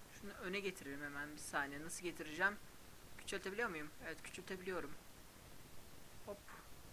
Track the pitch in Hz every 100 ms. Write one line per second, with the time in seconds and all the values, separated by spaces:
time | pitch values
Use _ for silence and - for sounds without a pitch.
0 | - - 202 - 196 196 196 - 139 139
1 | 147 143 147 151 - 151 139 143 160 -
2 | 175 147 156 151 196 208 - - - -
3 | - - - 196 190 202 240 160 151 -
4 | 165 156 - - - 185 185 175 143 -
5 | - - - - - - - - - -
6 | - - 220 196 - - - 151 -